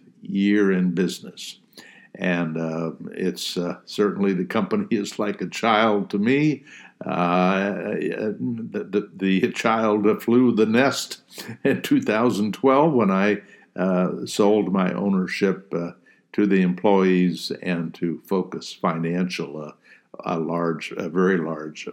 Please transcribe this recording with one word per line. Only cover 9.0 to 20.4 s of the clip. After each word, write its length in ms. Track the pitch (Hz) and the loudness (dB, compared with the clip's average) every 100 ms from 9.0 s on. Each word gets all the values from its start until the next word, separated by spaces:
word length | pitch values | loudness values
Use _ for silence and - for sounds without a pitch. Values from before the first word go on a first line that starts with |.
| 104 - | -4 -2
the 340 | 95 95 113 | 2 2 2
child 720 | - 117 113 113 107 104 104 | 0 0 2 2 2 2 2
flew 320 | - 117 127 | 2 4 4
the 100 | 104 | 4
nest 580 | 110 113 135 - - - _ - - - | 4 4 2 0 -6 -12 _ -16 -16 -4
in 180 | - 135 | -2 -2
two 180 | - 147 | 2 2
thousand 540 | 127 107 123 98 107 | 2 2 2 2 -2
twelve 380 | 95 135 135 156 | 0 4 4 4
when 180 | 135 104 | 4 4
I, 320 | 95 101 101 - - _ | 4 2 0 -4 -20 _
uh, 500 | - 92 92 90 73 92 | -4 0 2 0 -2 -4
sold 460 | - 104 107 92 | 2 4 4 2
my 200 | 95 92 | 2 0
ownership, 800 | - 101 98 90 - 98 92 - | 0 0 0 0 0 0 -2 -6
uh, 160 | 82 82 - _ _ _ | -6 -6 -10 _ _ _
to 120 | - 104 | 0 2
the 160 | 98 | 4
employees 880 | 92 90 107 98 95 92 90 80 - - | 2 2 2 4 4 4 2 0 -6 -8
and 300 | 90 85 82 | -4 -4 -4
to 280 | - 85 78 | -6 -6 -6
Focus 480 | - 98 92 - - | -4 -4 -4 -8 -12
Financial, 880 | - 95 85 82 87 90 - 76 76 | -4 -2 -2 -2 -2 -2 -4 -8 -10
uh, 120 | 76 - _ - _ - | -14 -16 _ -20 _ -12
a 140 | - | -6
large, 540 | 82 | -4